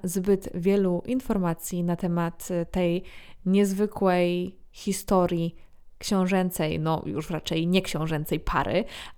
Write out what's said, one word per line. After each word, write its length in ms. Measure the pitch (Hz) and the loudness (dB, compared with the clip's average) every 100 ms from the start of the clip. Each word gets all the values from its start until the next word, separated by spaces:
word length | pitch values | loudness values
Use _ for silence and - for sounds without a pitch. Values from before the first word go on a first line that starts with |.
zbyt 460 | 185 190 185 196 - 175 | -4 0 2 2 0 -2
wielu 480 | 175 202 190 175 - | 2 4 4 0 -2
informacji 800 | 254 - 208 175 165 - 180 | -2 0 0 0 -2 -4 -2
na 120 | 175 175 | 0 0
temat 540 | 185 175 170 - - 175 170 | 0 0 -2 -4 -4 -4 -2
tej 320 | 185 175 175 185 - - - 185 | 0 2 0 -4 -14 -18 -6 2
niezwykłej 1080 | 190 202 190 208 - 190 180 175 175 185 - - | 4 4 2 -2 2 2 4 2 0 -4 -8 -18
historii 960 | - - 190 - 190 175 175 165 - - - - - | -8 -4 -4 2 4 4 2 -2 -6 -16 -20 -20 -12
książęcej, 840 | - 196 185 190 180 180 156 160 | -2 2 4 2 2 0 -2 0
no 220 | 160 160 - | 0 -2 -2
już 240 | - 156 | -6 -4
raczej 380 | 156 - 160 170 | -6 -4 -2 2
nie 140 | 185 | 2
książęcej 580 | 185 156 160 156 156 156 | 2 -2 -2 -2 -2 -4
pary, 440 | - 165 139 160 226 - - | 0 0 0 0 -2 -8 -16